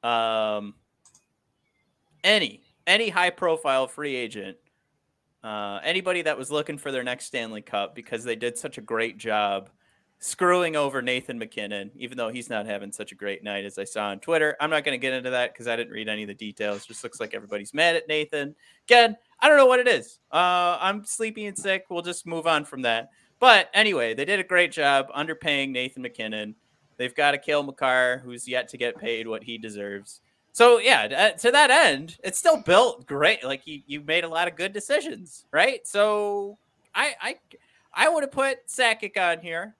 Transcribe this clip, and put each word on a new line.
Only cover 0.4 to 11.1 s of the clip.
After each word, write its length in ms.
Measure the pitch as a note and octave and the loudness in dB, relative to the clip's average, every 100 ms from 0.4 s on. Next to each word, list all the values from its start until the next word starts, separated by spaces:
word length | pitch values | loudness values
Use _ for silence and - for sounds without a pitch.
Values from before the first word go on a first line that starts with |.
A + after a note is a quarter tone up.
| G#2+ G#2+ G2+ - _ _ _ _ _ _ _ _ _ _ _ _ _ _ | -2 -4 -8 -18 _ _ _ _ _ _ _ _ _ _ _ _ _ _
any, 380 | F#3 G#3 C#3 G2 _ _ - | 2 4 2 -8 _ _ 2
any 220 | G3 A3+ | 2 4
high-profile 760 | F3+ F3+ F3 F3+ D#3+ - C3+ C3 | 0 0 0 0 0 2 0 0
free 300 | - D3 B2+ | -6 -6 -6
agent, 400 | A#2 G#2+ G2 F#2 _ _ _ _ _ _ _ _ | -6 -8 -12 -14 _ _ _ _ _ _ _ _
uh, 340 | A2+ G#2+ G#2 G2+ | -10 -8 -6 -6
anybody 380 | E2 F3+ F#3 F3+ | -4 -4 -2 -2
that 140 | D#3+ C#3 | -2 -4
was 140 | C3 | -4
looking 260 | D3 D3 D3 | -6 -6 -8
for 120 | C#3+ | -6
their 140 | C3+ | -6
next 220 | B2 B2 - | -6 -8 -8
Stanley 360 | C3+ A2+ A2 | -8 -8 -10
Cup 320 | - G#2 G2+ | -6 -6 -6
because 300 | - A#2 A#2 | -10 -10 -10
they 100 | B2 | -6
did 240 | A2+ A#2+ A#2+ | -6 -6 -6
such 180 | - - | -12 -14
a 40 | |
great 380 | G#2+ A2+ A2+ G2+ | -8 -4 -4 -6
job 520 | A2+ G#2+ G#2 G2 F#2+ _ _ _ _ _ | -4 -2 0 -2 -8 _ _ _ _ _
screwing 560 | - - F3+ F3+ F3 | -12 0 2 4 2
over 260 | D#3 C#3 C3+ | 0 -2 -2
Nathan 380 | B2 | -2